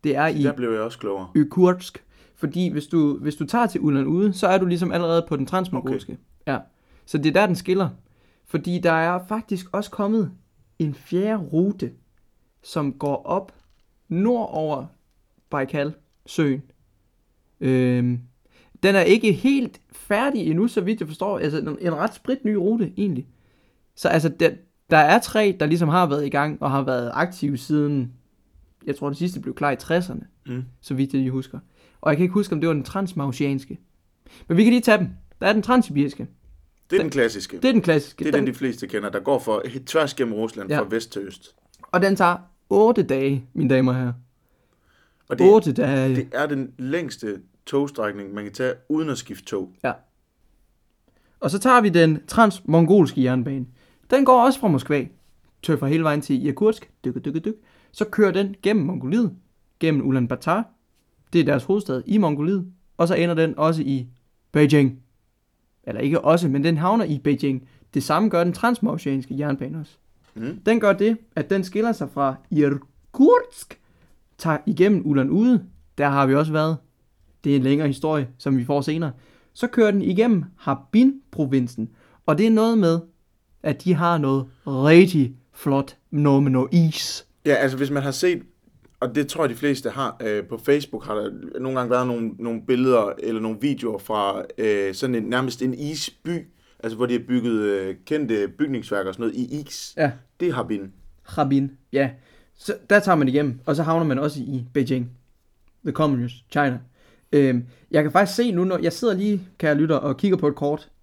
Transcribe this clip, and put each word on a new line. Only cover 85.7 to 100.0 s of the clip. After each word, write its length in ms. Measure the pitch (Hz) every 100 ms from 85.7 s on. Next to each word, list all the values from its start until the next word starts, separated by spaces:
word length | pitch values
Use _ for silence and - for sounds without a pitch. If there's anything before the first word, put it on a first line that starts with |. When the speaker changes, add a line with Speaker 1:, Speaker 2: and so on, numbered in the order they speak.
| 139 139 - _
Speaker 1:
noget 320 | 147 147 139
med 80 | 143
noget 220 | 131 135
is. 540 | 175 165 - - - - _ -
Speaker 2:
Ja, 80 |
altså 240 | 131 135 131
hvis 140 | 139
man 120 | 143
har 80 | 139
set, 320 | 131 180 175 - _ _ _ _ _
og 160 | 127 117
det 120 | 147
tror 160 | 165
jeg, 60 | 147
de 60 | 117
fleste 340 | 143 135 117
har, 280 | 110 131 -
øh, 220 | 113 104
på 140 | 95 117
Facebook 480 | - 147 147 110 -
har 100 | 107
der 440 | 107 - - -
nogle 180 | 131 131
gange 140 | 123
været 160 | 123 127
nogle, 240 | 120 113 95
nogle 220 | 117 117 -
billeder 460 | 123 131 123 101 -
eller 220 | - 113
nogle 160 | 110 107
videoer 360 | 139 135 117 104
fra, 460 | - 107 101 101 - -
øh, 360 | 107 101 98
sådan 220 | 95 131 120
en, 80 |
nærmest 380 | 104 123 131 123
en 120 | 127
isby, 720 | 127 147 151 - _ 160 170 160 _ _ _
altså 160 | 113 113
hvor 100 | 123
de 80 |
har 80 | 123 123
bygget, 320 | 123 117 110
øh, 340 | 104 101 95 92 -
kendte 420 | 151 135 110 98 -
bygningsværker 500 | 147 127 104 101 95
og 60 |
sådan 100 | 95 113
noget 80 | -
i 240 | 123 147
is. 320 | 143 - -
Speaker 1:
Ja. 140 | -